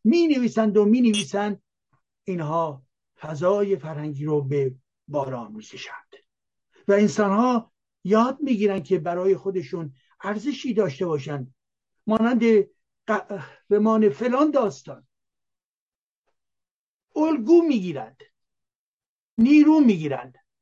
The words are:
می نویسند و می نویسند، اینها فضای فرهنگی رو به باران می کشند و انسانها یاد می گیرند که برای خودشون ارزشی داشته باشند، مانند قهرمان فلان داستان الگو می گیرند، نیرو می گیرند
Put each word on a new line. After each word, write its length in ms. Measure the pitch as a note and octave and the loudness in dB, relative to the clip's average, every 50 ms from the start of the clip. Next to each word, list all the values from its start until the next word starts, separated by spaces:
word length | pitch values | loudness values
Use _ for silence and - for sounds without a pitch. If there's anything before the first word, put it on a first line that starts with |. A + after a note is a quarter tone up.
| - | 0
می 220 | G#3+ D#4+ E4+ E4+ | 2 2 4 2
نویسند 500 | D#4+ D4 C4 B3 A3 - A3 A3 G#3+ F#3+ | 0 0 -2 -2 -2 0 0 0 2 2
و 80 | G#3+ G#3 | 2 4
می 160 | G#3 A3+ B3+ | 4 4 4
نویسند، 600 | B3 A3+ G#3 G#3 G3 - - G3+ G#3 G#3 G3 - _ _ _ _ _ _ _ _ _ _ _ _ _ | 2 2 0 -2 -6 -6 -6 -6 -4 -6 -8 -10 _ _ _ _ _ _ _ _ _ _ _ _ _
اینها 580 | G3 F3+ E3+ D#3 D3 D#3+ E3+ E3 D#3 C#3+ C3 _ _ _ _ _ _ _ _ | -8 -8 -6 -6 -4 -4 -4 -4 -6 -8 -14 _ _ _ _ _ _ _ _
فضای 560 | - D#3 D#3+ C#3 F3 F3+ G3+ G#3 G3+ G3 G3 | -14 -12 -8 -2 0 0 2 0 0 -2 -2
فرهنگی 480 | D3+ D3+ D#3 D#3 D3 D3+ D3+ D3 C#3 D3 | -4 -4 -12 -10 -8 -8 -8 -8 -8 -4
رو 180 | D#3 D3+ D3 | -2 -2 -2
به 320 | C#3 C3 C#3+ C#3+ C3+ C3 C3 _ _ _ _ _ _ - | -2 -2 -2 -2 -2 -4 -6 _ _ _ _ _ _ -8
باران 440 | - - C#3 C3 C3 A#2+ A2+ G#2 | -6 -6 -6 -6 -8 -12 -12 -14
می 100 | G#2+ G#2+ | -16 -18
کشند 500 | G#2+ - - - - - - - _ _ - _ _ _ _ _ _ _ _ _ _ _ _ _ _ - | -18 -18 -18 -18 -16 -16 -16 -18 _ _ -20 _ _ _ _ _ _ _ _ _ _ _ _ _ _ 0
و 40 | |
انسانها 800 | G3 G3+ G#3+ G#3 - G#3+ G#3 G3 G3 G#3+ B3 B3+ B3 A3+ A3+ _ _ _ _ _ _ _ _ | 2 2 2 2 2 0 0 0 2 0 0 0 0 -2 -4 _ _ _ _ _ _ _ _
یاد 360 | F#3 G#3 A3 A#3 B3+ C4+ C#4 | 0 2 2 2 0 -2 -6
می 160 | D4 C#4+ B3 | -4 -4 -2
گیرند 280 | G3 G#3 G3+ F#3+ F#3 C#3+ | 0 0 -2 -2 -4 -4
که 140 | - F#3 E3+ | -4 -4 -4
برای 380 | D3+ F3 F3 F3+ F#3 G3 F#3+ | -2 -6 -6 -2 0 0 -2
خودشون 580 | - - G3 F#3 F#3 D3+ - F#3 E3+ E3 C#3 C3+ _ _ _ _ _ | 0 -2 -6 -6 -6 -8 -8 -10 -10 -10 -12 -14 _ _ _ _ _
ارزشی 540 | - G3 G#3 G#3 G3+ C#4+ C#4 - - C4 G3 | -10 -8 -8 -6 -6 -8 -8 -6 -6 -4 -2
داشته 320 | G#3+ G3+ E3 C3 - F#3+ | -2 -2 -2 -4 -4 -4
باشند، 480 | F3 D#3 C#3+ C3 D#3+ D3 C#3 B2+ - _ _ _ _ _ _ _ _ _ _ _ | -4 -4 -4 -6 -8 -10 -10 -10 -14 _ _ _ _ _ _ _ _ _ _ _
مانند 360 | G#3 G#3+ A3+ A3+ A#3 B3+ A3 A#3 A#3 A3 G#3 G3 - _ _ _ _ _ _ _ | -2 0 0 2 0 2 2 2 4 4 4 2 0 _ _ _ _ _ _ _
قهرمان 1000 | - G#3+ G3 - - G#3 F#3 C3+ - - _ _ _ G3+ G#3 G#3+ A3 A3 A3 G#3+ G3+ | -6 -6 -6 -6 -10 -12 -12 -12 -16 -20 _ _ _ 0 2 2 2 2 4 2 2
فلان 420 | G3+ - A3+ B3 A#3+ C4+ D4+ D#4 | 2 0 -2 -2 2 2 2 2
داستان 560 | D4 C4+ A#3 G3 - - _ D#3 C3 - _ _ _ _ _ _ _ _ _ _ _ _ _ _ _ _ _ _ _ _ _ _ _ _ _ _ _ _ _ _ _ _ _ _ _ _ _ _ _ _ _ _ _ | 2 0 0 0 -6 -10 _ -18 -18 -18 _ _ _ _ _ _ _ _ _ _ _ _ _ _ _ _ _ _ _ _ _ _ _ _ _ _ _ _ _ _ _ _ _ _ _ _ _ _ _ _ _ _ _
الگو 460 | D4+ D#4 D#4+ D#4 B3+ G#3+ C4+ E4+ E4+ E4 D#4+ | -2 0 0 0 -2 2 4 4 4 6 2
می 120 | C4 G#3+ | 0 -2
گیرند، 420 | F3+ F3+ D3 C3 - A#2 _ _ - _ _ _ _ _ _ _ _ _ _ _ _ _ _ _ _ _ _ _ _ _ _ - | -2 -6 -8 -10 -12 -16 _ _ -20 _ _ _ _ _ _ _ _ _ _ _ _ _ _ _ _ _ _ _ _ _ _ 2
نیرو 420 | A3+ C4+ D4 D4+ D4 D4+ D#4 D#4+ | 4 6 8 8 8 8 6 6
می 160 | C#4+ A#3 G3 | 6 4 4
گیرند 420 | E3 D#3 C#3+ C3+ - - C3 _ _ _ _ _ _ | 2 -2 -6 -6 -8 -10 -16 _ _ _ _ _ _